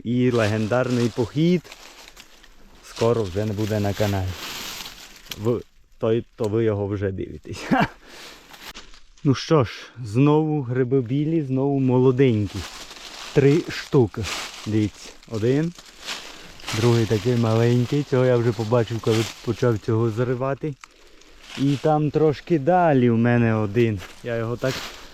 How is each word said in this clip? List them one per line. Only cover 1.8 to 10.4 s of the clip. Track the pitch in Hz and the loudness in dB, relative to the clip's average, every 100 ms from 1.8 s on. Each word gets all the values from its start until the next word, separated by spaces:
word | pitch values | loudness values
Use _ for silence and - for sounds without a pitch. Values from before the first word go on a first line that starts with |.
| - - - - - - - - - - | -20 -20 -20 -20 -20 -20 -20 -20 -20 -20
скоро | - - 117 117 | -20 -2 2 2
вже | 98 92 110 | 0 -4 -4
не | |
буде | 101 107 107 | -4 -2 -2
на | 101 | -2
каналі. | 98 107 98 92 90 - - - - - - - - - - | 0 -2 -2 -4 -8 -12 -12 -12 -12 -16 -18 -20 -20 -16 -6
В | 107 110 - _ _ - | -4 -4 -6 _ _ -4
той, | 117 113 - - | 0 0 -2 -6
то | |
ви | 110 110 | -2 0
його | 113 101 101 | 0 0 -2
вже | 101 98 | -2 -4
дивитесь. | 92 - 78 - - - | -4 -8 -12 -14 -12 -2
<laughs> | 262 - - - - - - - - - - - - - - | 0 0 -4 -20 -20 -20 -20 -20 -20 -20 -20 -20 -20 -20 -2
Ну | 147 127 | 0 0
що | - 160 | 2 2
ж, | 113 - - - | 2 -4 -18 -14
знову | 117 113 147 151 | -4 2 4 4